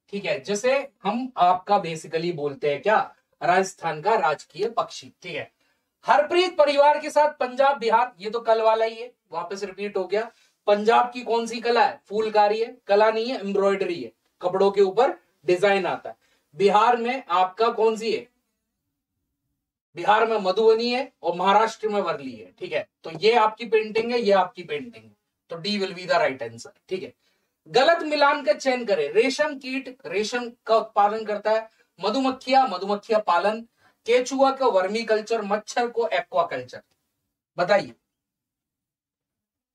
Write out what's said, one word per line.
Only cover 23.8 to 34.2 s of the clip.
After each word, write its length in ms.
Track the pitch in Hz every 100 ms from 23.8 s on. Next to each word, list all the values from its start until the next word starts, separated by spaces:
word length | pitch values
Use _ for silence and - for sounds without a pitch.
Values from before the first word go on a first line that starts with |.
| 220 220 233
है, 80 | 240
ये 120 | 202
आपकी 300 | 196 180 -
पेंटिंग 420 | 165 143 123 113
है, 120 | 110 _ _ _ _
तो 60 | 165
D 60 |
will 320 | 196 208 190
be 140 | 175 180
the 100 | 175
right 240 | 143 135 117
answer। 280 | 113 - _ -
ठीक 140 | -
है, 120 | - - _ _ _ _ 156
गलत 340 | 202 302 339
मिलान 420 | 311 294 285 294
का 80 | 285
चयन 320 | 262 269 247
करें। 280 | 233 156 143
रेशम 460 | 185 262 262 302 277
कीट 400 | 254 262 269 - -
रेशम 460 | 185 214 247 233 - -
का 100 | 220
उत्पादन 480 | 214 208 202 220
करता 260 | 214 202 214
है, 200 | 220 220 _ _ -
मधुमक्खियां, 680 | 196 262 262 254 254 262 240
मधुमक्खियां 540 | 180 196 202 - 214
पालन, 400 | 190 175 196 226 233 _ _ _ 214
केचुआ 440 | 247